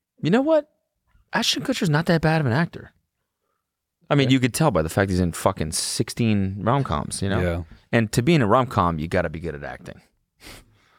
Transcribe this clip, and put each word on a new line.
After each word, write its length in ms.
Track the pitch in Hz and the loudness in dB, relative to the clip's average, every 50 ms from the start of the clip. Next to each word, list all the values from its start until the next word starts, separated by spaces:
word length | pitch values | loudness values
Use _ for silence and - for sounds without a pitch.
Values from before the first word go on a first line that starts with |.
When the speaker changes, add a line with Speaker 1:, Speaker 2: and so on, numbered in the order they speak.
| _ _ _ - - | _ _ _ -6 -2
Speaker 1:
You 80 | 147 | 2
know 100 | 185 240 269 | 2 2 4
what? 280 | 311 320 302 294 _ _ _ _ _ _ _ _ _ _ _ _ - - | 4 2 2 0 _ _ _ _ _ _ _ _ _ _ _ _ -6 -4
Ashton 280 | 220 233 - - - - | -2 -2 -2 -2 -4 -2
Kutcher's 260 | - 254 - 233 170 | -4 -2 0 0 2
not 160 | 147 151 165 | 2 2 2
that 160 | - 175 160 151 | 2 0 2 2
bad 180 | 156 160 160 | 2 0 2
of 60 | 151 | 0
an 60 | 123 110 | 0 0
actor. 380 | 143 170 - - - - - _ _ _ _ _ _ _ _ _ _ _ _ _ _ _ _ _ _ _ _ _ _ _ - | 0 -2 -2 -4 -12 -20 -20 _ _ _ _ _ _ _ _ _ _ _ _ _ _ _ _ _ _ _ _ _ _ _ 0
I 60 | 151 | 2
mean, 140 | 143 135 127 | 2 4 4
Speaker 2:
Yeah. 60 | 131 | 4
Speaker 1:
you 60 | 131 | 4
could 140 | 120 127 - | 2 2 2
tell 160 | - 160 156 | 2 2 2
by 120 | 104 82 78 | 4 2 0
the 60 | 80 | 0
fact 220 | - - 98 98 | 2 0 0 2
he's 100 | 92 90 | 2 2
in 120 | 90 87 80 | 2 0 0
fucking 400 | - - 104 95 - 82 78 78 | 0 0 0 0 0 -4 -6 -4
sixteen 840 | - - - - - 123 - - - 123 110 107 101 98 95 95 101 92 | -6 -6 -4 -4 -4 -4 -4 -2 -2 0 0 2 0 0 -2 -4 -4 -2
rom-coms, 580 | 107 127 143 131 - - 73 - - - - 95 | 0 0 0 0 -2 -4 -4 -4 -6 -6 -6 -4
you 60 | 98 | -2
know? 120 | 98 110 | -2 0
Speaker 2:
Yeah. 220 | 90 87 85 85 85 - - - _ - - | -2 -2 -2 -4 -6 -10 -14 -20 _ -2 0
Speaker 1:
And 180 | 117 113 104 - | 0 0 0 0
to 100 | - 117 | 0 2
be 120 | 147 - | 4 4
in 80 | 156 123 | 4 4
a 40 | |
rom-com, 520 | 98 107 131 127 131 - 110 92 85 85 78 | 4 4 2 2 0 0 0 0 0 0 -2
you 80 | 76 | -4
gotta 220 | 82 98 92 85 82 | -2 -2 -2 -2 -2
be 80 | 78 82 | -4 -6
good 140 | 80 82 73 | -8 -8 -10
at 100 | 71 71 | -8 -10
acting. 360 | 65 62 - - - - - _ _ _ _ _ _ _ _ - - - - - _ _ _ _ _ _ | -12 -14 -14 -16 -18 -20 -20 _ _ _ _ _ _ _ _ -20 -20 -20 -20 -20 _ _ _ _ _ _